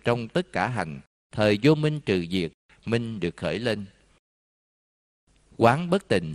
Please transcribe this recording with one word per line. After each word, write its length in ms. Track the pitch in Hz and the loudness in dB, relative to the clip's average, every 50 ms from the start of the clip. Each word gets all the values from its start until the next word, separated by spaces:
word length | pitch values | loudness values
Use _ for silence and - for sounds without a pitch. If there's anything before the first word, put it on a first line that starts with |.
| - | -2
trong 240 | 117 120 120 117 110 | -2 -2 -2 -2 -4
tất 240 | - 175 180 _ | -4 -4 -4 _
cả 160 | - 92 95 120 | -4 -2 -2 -2
hành, 320 | 123 107 90 80 71 67 - _ _ _ _ _ | -2 -4 -6 -6 -8 -14 -16 _ _ _ _ _
thời 260 | - - 107 107 107 104 | -2 2 2 4 4 4
vô 120 | 110 - 156 | 4 4 4
minh 260 | 151 151 151 151 147 | 4 2 -2 -2 -2
trừ 260 | - - 98 90 85 85 | -2 0 0 0 0 -2
diệt, 220 | 90 92 85 78 - _ _ _ _ _ - | -2 -2 -2 -4 -6 _ _ _ _ _ -6
minh 340 | 120 113 120 120 113 113 101 | -2 -2 -2 -2 -4 -6 -4
được 160 | 90 87 - | -4 -6 -4
khởi 220 | - 95 78 80 101 | -4 -4 -4 -4 -4
lên. 280 | 120 120 107 104 101 95 - _ _ _ _ _ _ _ _ _ _ _ _ _ _ _ _ _ _ _ _ _ _ _ _ _ _ _ _ _ _ _ - | -4 -4 -4 -6 -8 -12 -16 _ _ _ _ _ _ _ _ _ _ _ _ _ _ _ _ _ _ _ _ _ _ _ _ _ _ _ _ _ _ _ 0
Quán 340 | - 110 117 127 156 180 175 | 4 6 6 6 4 0 0
bất 180 | 180 202 - - | -2 -2 0 0
tịnh 260 | 113 92 85 78 76 | 0 0 0 -2 -6